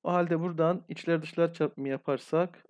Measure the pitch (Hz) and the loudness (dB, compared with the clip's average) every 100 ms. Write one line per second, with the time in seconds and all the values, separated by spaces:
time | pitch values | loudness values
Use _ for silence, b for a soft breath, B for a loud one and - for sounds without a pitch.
0 | 170 180 175 165 175 165 160 180 - 165 | 2 0 2 0 0 2 2 2 -6 -8
1 | - 165 156 - 170 165 151 - 139 135 | 0 0 0 0 0 2 -4 -2 -6 -4
2 | - 135 - 160 180 - | -2 -4 0 -2 -2 -6